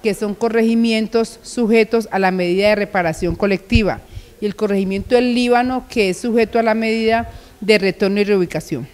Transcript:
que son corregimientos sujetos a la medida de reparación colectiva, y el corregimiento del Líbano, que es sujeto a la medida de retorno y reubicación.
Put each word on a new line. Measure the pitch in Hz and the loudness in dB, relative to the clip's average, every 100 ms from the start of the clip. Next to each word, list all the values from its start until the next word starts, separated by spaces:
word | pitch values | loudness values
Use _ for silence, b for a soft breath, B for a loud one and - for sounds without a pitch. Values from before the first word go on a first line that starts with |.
que | 220 | -4
son | 196 214 | -4 -6
corregimientos | 202 233 226 226 233 226 220 220 226 226 - | -4 -2 2 2 2 2 0 0 -2 -2 -6
sujetos | - - 226 226 220 233 220 | -12 -4 2 4 4 0 -2
a | 196 | 0
la | 190 | 0
medida | 185 175 185 208 | 2 0 2 2
de | |
reparación | 208 202 196 170 160 175 170 | 2 0 -2 -2 -2 -4 -2
colectiva, | 202 196 - 226 196 110 - B B B | -2 -2 0 0 0 -4 -10 B B B
y | |
el | 208 | -8
corregimiento | - 214 196 190 196 - | -4 -2 -2 -2 -4 0
del | 247 247 | 2 2
Líbano, | 240 240 240 254 254 - | 0 2 2 0 -4 -6
que | 240 196 | -2 -2
es | 175 | -2
sujeto | 240 233 220 233 | -2 0 2 0
a | |
la | 226 | 0
medida | 220 220 226 220 226 233 B B B | 0 0 0 0 0 -4 B B B
de | 190 214 | 2 2
retorno | 196 180 196 202 | 2 0 0 0
y | |
reubicación. | 202 202 175 156 - 143 135 | 2 2 0 -4 -6 -8 -8